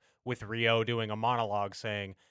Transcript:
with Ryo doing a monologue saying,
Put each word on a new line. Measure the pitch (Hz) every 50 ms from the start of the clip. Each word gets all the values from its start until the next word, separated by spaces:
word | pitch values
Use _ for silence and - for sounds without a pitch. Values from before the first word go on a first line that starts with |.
| _ _ _ _ -
with | 127 123 -
Ryo | 117 101 113 117 117 113 117 113 113
doing | 120 120 113 110 107
a | 107
monologue | 110 113 120 123 117 113 101 104 101 101 98 98
saying, | - - 110 104 104 101 95 95 - _ _